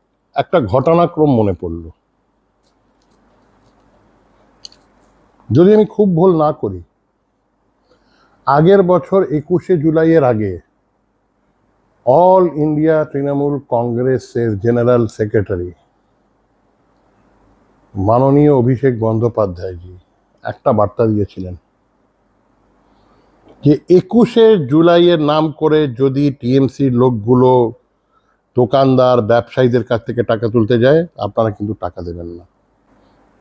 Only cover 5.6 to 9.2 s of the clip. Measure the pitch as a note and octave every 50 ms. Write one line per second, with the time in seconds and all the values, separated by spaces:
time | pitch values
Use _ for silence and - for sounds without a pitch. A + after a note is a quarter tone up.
5.6 | F3 G3+ G#3+ G#3+ G#3+ - - - G#3+ G3 F3 D#3 F3+ F#3+ E3+ D#3 D3+ D3+ D3+ -
6.6 | - G#2 F#2 F2 E2+ _ _ _ _ _ _ _ _ _ _ _ _ _ _ _
7.6 | _ _ _ _ _ _ _ _ _ _ _ _ _ _ _ _ - C3 C#3 D3
8.6 | D#3+ F#3 G3+ G3 F#3 F3 F3+ E3+ - - F#3+ G3